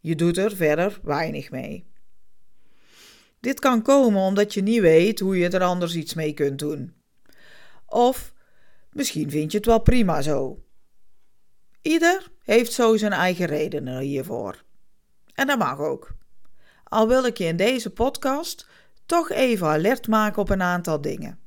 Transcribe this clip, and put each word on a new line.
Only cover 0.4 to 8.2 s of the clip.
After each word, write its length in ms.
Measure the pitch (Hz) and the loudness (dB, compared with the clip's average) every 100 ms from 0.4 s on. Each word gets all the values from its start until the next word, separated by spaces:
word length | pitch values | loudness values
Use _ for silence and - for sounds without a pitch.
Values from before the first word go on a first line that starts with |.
| 208 190 | -2 0
verder 440 | 160 151 185 196 | 0 2 0 -4
weinig 480 | - 143 160 151 139 | -6 -4 -4 -6 -10
mee. 360 | 131 135 143 - - - - - - - - - - _ - - - _ _ | -12 -10 -12 -14 -16 -18 -18 -18 -18 -20 -20 -20 -20 _ -20 -20 -20 _ _
Dit 200 | 240 269 | -6 0
kan 220 | 269 240 | 2 2
komen 380 | 220 277 247 202 | 4 6 6 4
omdat 340 | 190 196 208 | 2 2 0
je 60 | 202 | 0
niet 200 | 190 233 | 0 4
weet 400 | 180 160 185 220 | 6 6 6 2
hoe 180 | 190 190 | -2 0
je 100 | 175 | 0
er 140 | 185 | 2
anders 320 | 180 180 175 | 0 0 -2
iets 200 | 170 147 | -4 -6
mee 180 | 165 156 | -6 -6
kunt 260 | 147 143 139 | -2 -2 -2
doen. 360 | 147 147 127 _ _ _ - - - - - - - | -6 -8 -10 _ _ _ -20 -20 -20 -20 -20 -20 -6
Of 480 | - 240 262 | 2 2 2